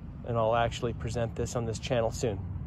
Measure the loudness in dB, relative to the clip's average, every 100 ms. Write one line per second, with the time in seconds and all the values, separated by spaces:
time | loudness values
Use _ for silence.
0 | -10 -8 -2 2 4 4 4 2 -2 -2
1 | -4 -2 -2 -2 -2 -2 -2 -2 0 2
2 | 2 2 0 0 -4 -6